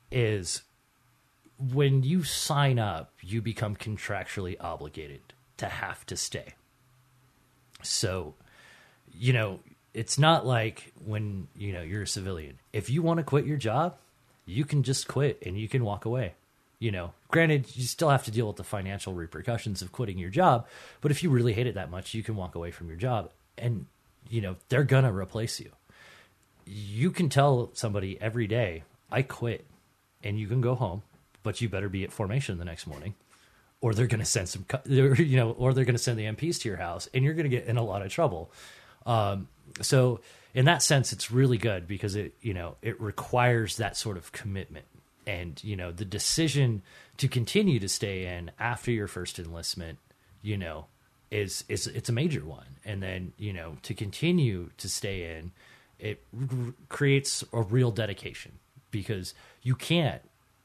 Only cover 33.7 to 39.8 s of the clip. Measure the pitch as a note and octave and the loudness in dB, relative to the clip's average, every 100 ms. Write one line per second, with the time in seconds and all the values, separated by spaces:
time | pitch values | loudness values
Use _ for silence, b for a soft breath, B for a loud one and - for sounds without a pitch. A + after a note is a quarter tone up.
33.7 | _ B2 G#2+ B2+ A2 G2 A2 F2+ G2 - | _ 0 2 2 2 2 0 -2 -6 -6
34.7 | - - C3 C3+ C3+ E3 C3 A2+ - B2 | -6 2 6 8 6 6 6 4 2 2
35.7 | C3 C3 A#2 - A2+ G#2+ A2 D#3+ E3+ A#2 | 4 4 2 0 -2 -2 -2 -2 -2 -4
36.7 | F2+ F2 F2 - C3 C#3 D#3+ D3 A#2+ A#2 | -4 -6 -6 -4 2 2 2 0 0 0
37.7 | A#2 A2+ F#2+ F#2+ - D#3 E2+ - B B | 0 0 -2 -4 2 2 2 -8 B B
38.7 | B B B - A#2 G2+ G2 F#2 _ - | B B B 2 2 4 0 -6 _ -18
39.7 | - | -8